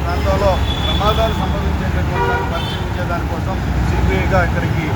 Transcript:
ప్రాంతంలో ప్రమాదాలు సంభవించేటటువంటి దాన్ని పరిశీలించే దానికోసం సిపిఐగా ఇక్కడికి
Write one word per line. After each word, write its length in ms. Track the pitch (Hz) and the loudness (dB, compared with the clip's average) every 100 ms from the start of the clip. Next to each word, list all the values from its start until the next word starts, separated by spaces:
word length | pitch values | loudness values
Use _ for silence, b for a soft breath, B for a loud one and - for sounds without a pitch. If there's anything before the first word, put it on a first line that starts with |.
ప్రాంతంలో 480 | - 185 190 190 202 180 - - - | -2 0 2 2 2 2 0 -2 0
ప్రమాదాలు 480 | 208 202 220 226 | 0 2 2 2
సంభవించేటటువంటి 920 | 220 - - - - - - - 494 494 | 0 -2 0 0 -2 -2 0 0 0 0
దాన్ని 180 | 466 - | 0 -2
పరిశీలించే 500 | - - - - - - | -2 -4 -4 -4 -4 -2
దానికోసం 460 | 170 165 165 - 190 - - - | -2 -2 -2 -2 -2 -2 0 0
సిపిఐగా 500 | - 175 190 190 190 | 2 2 2 2 2
ఇక్కడికి 420 | 170 165 160 - - | 2 0 0 0 -2